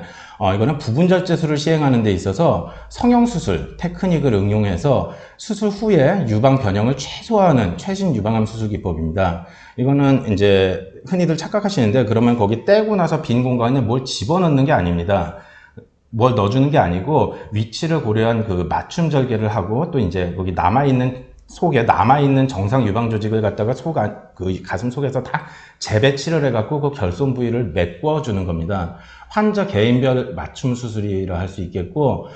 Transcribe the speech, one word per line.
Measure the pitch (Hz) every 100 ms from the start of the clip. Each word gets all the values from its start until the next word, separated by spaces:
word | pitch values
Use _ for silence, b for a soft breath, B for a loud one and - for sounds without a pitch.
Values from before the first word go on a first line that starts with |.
| B B B B
어, | 95 101
이거는 | 120 160
부분절제술을 | 117 120 175 180 175 165 151 147
시행하는 | 156 160 143 120
데 | 107
있어서 | 90 98 95 160 95 85 B B
성형수술 | - 240 240 240 170 - 82 - -
테크닉을 | 170 170 185 156 139
응용해서 | 101 101 107 101 87 147 113 87 B B B
수술 | - 202 208
후에 | 202 220 175 135 196 120
유방 | 107 131 135
변형을 | 104 98 117 143
최소화하는 | - - - 214 185 127 92 90
최신 | 190 196 190 113
유방암 | 104 113 107
수술 | 113 110
기법입니다. | 98 92 80 80 90 90 85 B B B -
이거는 | 127 143 139 135 110
이제 | 95 101 98 95 90 - - -
흔히들 | 180 165 156
착각하시는데, | - 208 202 147 120 131 110
그러면 | 117 240 240
거기 | 101 117 196
떼고 | 208 214 202
나서 | 160 156
빈 | - 120
공간에 | 127 123 117 139
뭘 | 107 131
집어넣는 | 131 - 104 175 170 139 139
게 |
아닙니다. | 123 87 85 85 95 82 - B B B - - _ -
뭘 | 113 127
넣어주는 | 107 - 131 143
게 | 147
아니고 | 90 90 120 147 95 B B
위치를 | 107 110 - 160 160
고려한 | 117 110 113 113 104
그 | 90 82
맞춤 | 82 - - 160
절개를 | 139 120 110 107
하고, | 110 92 117 175
또 | 143
이제 | 92 90 87 87
거기 | 92
남아있는, | 87 87 123 143 127 127 127 - - -
속에 | - 175 127
남아있는 | 113 - 107 143 139 135 131
정상 | 98 101 131 107
유방 | 107 117
조직을 | 110 107 110
갖다가 | 104 101 104
속 | - 165 147
안-, | 104 - -
그 | - 92 90
가슴 | - 92 120
속에서 | 143 135 131
다 | - 156 B B B B
재배치를 | - 107 135 139 165 160 139
해갖고 | 113 107 151
그 | 143
결손 | 139 90 87 135 127
부위를 | 117 117 104
메꿔주는 | 87 87 - 151 156 123 98 90
겁니다. | 82 82 98 85 B B B B
환자 | 214 214 202 196
개인별 | 202 120 123 131 127 101
맞춤 | 85 - - 131
수술이라 | 120 120 107 101 95 92 87
할 | 95
수 | -
있겠고, | 85 98 - 151 135 95 B